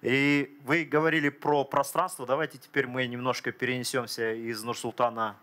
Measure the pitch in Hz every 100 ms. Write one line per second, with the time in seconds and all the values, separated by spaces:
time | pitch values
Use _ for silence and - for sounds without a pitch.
0 | 127 131 143 143 139 - 120 160 151 147
1 | 160 160 147 143 147 147 139 143 139 165
2 | 180 - 123 139 151 135 - 139 131 127
3 | 127 123 127 117 - - 123 127 120 131
4 | 117 - 113 113 113 113 113 113 120 110
5 | 123 113 110 101